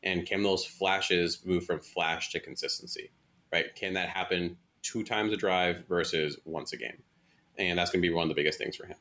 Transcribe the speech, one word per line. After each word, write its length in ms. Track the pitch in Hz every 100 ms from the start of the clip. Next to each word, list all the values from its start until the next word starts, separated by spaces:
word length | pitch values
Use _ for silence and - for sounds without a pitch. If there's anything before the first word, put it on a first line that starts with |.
And 220 | 92 92
can 180 | 87 98
those 220 | 101 95
flashes 760 | - - 95 95 - 90 85 -
move 200 | 92 90
from 160 | - 87
flash 500 | - - 82 80 -
to 100 | 85
consistency, 720 | - - - - - - - _ _ _ _
right? 220 | 87 82
Can 200 | - 98
that 140 | 95 87
happen 480 | 92 92 90 87 87 _ _
two 200 | - 113
times 300 | 104 110 107
a 40 | 104
drive 480 | 101 92 90 82 -
versus 500 | 87 80 82 76 73
once 280 | - 80 -
a 40 | -
game? 260 | 57 - - _ _ _ _ -
And 200 | 92 87
that's 120 | 87
gonna 120 | 92
be 80 | 87
one 120 | 82
of 60 | 82
the 60 |
biggest 240 | 90 76 -
things 180 | - -
for 100 | -
him. 100 | 71